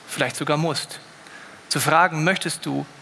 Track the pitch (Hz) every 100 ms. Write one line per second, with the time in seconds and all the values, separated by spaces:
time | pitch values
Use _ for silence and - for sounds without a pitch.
0 | - - 127 - 151 151 160 143 - -
1 | - - - - - - - - 147 160
2 | 180 156 165 190 170 - 147 139 147 -